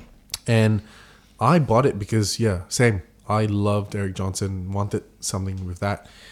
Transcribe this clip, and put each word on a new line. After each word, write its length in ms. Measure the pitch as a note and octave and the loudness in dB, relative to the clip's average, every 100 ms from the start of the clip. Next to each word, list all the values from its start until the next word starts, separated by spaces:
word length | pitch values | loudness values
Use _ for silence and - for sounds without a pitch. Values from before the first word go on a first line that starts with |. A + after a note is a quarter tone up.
| - - - - - | -12 -20 -14 -8 0
And 340 | A2+ A2 G#2 - - - - _ - | 4 4 2 -2 -18 -20 -20 _ -2
I 200 | A2+ E3+ | 2 4
bought 260 | A#2+ A2+ B2+ | 4 4 2
it 120 | G#2 | 0
because, 400 | G2+ A2+ G2+ - | -2 0 0 0
yeah, 220 | A2+ F2+ - | 0 -2 -4
same. 340 | - A#2+ G2 - _ - | 2 2 2 -4 _ -2
I 160 | G#2+ G#2+ | 0 0
loved 500 | G2+ G2+ G#2 G2+ G#2 | 2 2 0 -2 -4
Eric 180 | G2 F#2 | -4 -4
Johnson, 560 | F#2+ F2+ G2 F#2+ F2+ | -4 -4 -4 -4 -4
wanted 320 | G2 G2+ G#2+ - _ | -4 -2 -4 -8 _
something 460 | - G2 F#2+ F#2+ F2+ | -8 -6 -4 -6 -8
with 140 | F2 | -6
that. 260 | G2+ G2+ - - - | -4 -4 -10 -20 -20